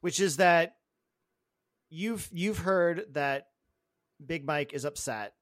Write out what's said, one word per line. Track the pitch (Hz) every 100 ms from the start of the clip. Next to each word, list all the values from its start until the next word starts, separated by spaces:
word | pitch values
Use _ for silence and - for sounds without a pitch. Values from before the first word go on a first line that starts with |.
which | 175 160
is | 196 143
that | 185 170 170 _ _ _ _ _ _ _ _ _ _ _ _
you've, | 160 208 226 -
you've | 175 190 214
heard | 175 190 170 170 -
that | 143 143 139 - _ _ _ _ _ _ _ 135
Big | 165 139
Mike | 147 143
is | 143 143
upset | 143 - 110 104 _